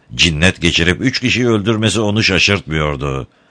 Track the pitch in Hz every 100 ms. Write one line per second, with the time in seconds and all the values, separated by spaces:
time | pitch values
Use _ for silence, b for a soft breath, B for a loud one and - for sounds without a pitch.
0 | - 58 85 76 90 - 85 80 85 90
1 | 123 - 127 101 123 110 101 110 110 104
2 | 104 104 101 90 90 98 78 78 76 69
3 | 71 65 60 B B